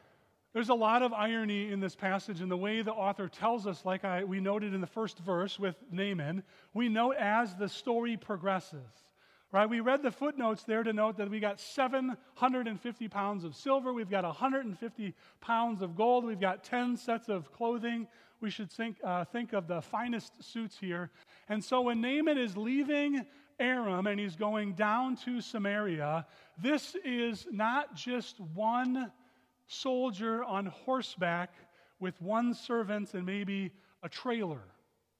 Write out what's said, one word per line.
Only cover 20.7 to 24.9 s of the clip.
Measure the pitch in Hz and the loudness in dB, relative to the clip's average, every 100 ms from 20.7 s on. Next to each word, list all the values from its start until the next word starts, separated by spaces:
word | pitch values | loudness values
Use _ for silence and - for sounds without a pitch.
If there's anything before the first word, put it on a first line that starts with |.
| - | -6
here. | 185 175 175 - - - - | -6 -4 -6 -12 -20 -20 -6
And | 214 | -4
so | - 254 | 2 2
when | 247 233 | 4 2
Naaman | 240 285 311 285 | 2 2 4 4
is | 233 185 | 2 -2
leaving | 220 269 277 294 285 277 - - - - | 0 2 2 2 2 0 -2 -12 -12 0
Aram | 247 254 220 180 202 | 2 2 2 2 2
and | 202 | 0
he's | 208 160 | -2 -2
going | 208 214 202 | 0 0 -2
down | 180 208 | 2 2